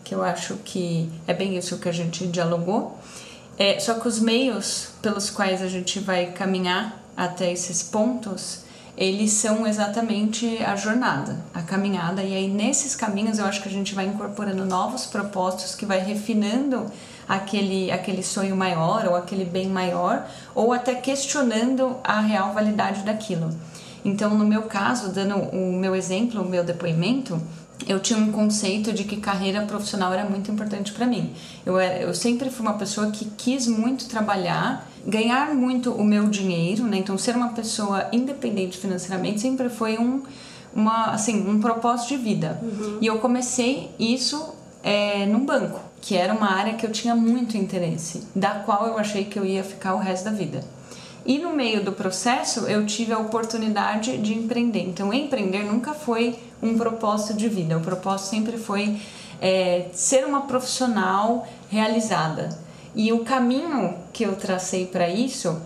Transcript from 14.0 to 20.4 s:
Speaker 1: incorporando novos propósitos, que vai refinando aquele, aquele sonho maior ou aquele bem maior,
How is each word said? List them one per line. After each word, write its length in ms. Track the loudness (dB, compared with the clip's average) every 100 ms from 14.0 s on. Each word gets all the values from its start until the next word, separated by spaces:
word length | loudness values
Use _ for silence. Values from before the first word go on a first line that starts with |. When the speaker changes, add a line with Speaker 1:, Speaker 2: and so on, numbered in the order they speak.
| -2
Speaker 1:
incorporando 580 | -2 -6 -4 -2 -2
novos 400 | 0 0 0 -4
propósitos, 720 | -4 -4 -4 0 0 -2 -6
que 100 | -6
vai 140 | 0 0
refinando 880 | 0 -2 0 2 2 2 2 0 -4 -10 -18 -14 -4
aquele, 600 | -4 0 0 2 2 0
aquele 320 | -2 -2 -4
sonho 340 | -2 -2 0 2
maior 500 | 2 2 2 4 4
ou 60 |
aquele 300 | 2 0 -2
bem 240 | 0 0 0
maior, 580 | 0 2 2 2 0 -2 -14